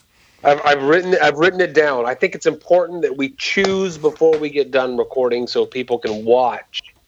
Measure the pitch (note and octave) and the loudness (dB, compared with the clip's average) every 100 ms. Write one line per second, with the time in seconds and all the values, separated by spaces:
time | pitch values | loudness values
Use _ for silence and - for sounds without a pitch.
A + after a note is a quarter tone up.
0 | _ _ _ _ C#3+ D3 D3 C#3+ C#3 F3+ | _ _ _ _ 0 2 2 2 2 2
1 | F3+ F3 D3+ C#3+ F#3 F#3 E3+ D3 D3 B2 | 2 2 2 2 2 2 0 2 2 0
2 | A#2+ B2+ F#3+ F3 D#3+ D3 - F3+ E3+ F3 | -2 -2 -4 -2 -4 -2 2 2 2 -4
3 | C#3+ C3+ C3+ - - G3 G3 F#3+ F#3+ D#3 | -4 -4 -6 -6 -4 0 0 0 -4 -2
4 | D3+ D3+ D#3+ D3+ D3+ C#3+ B2+ C3 B2+ A#2+ | -2 2 2 2 -2 -4 -2 0 -2 -2
5 | A2 C3 B2+ A#2+ A#2+ B2 A2 B2+ A#2+ A#2+ | -4 -2 -2 -2 -2 -2 -2 -4 -4 -4
6 | A2+ G#2+ A2+ B2 B2 G2 - - - _ | -4 -4 2 2 2 -4 -12 -14 -14 _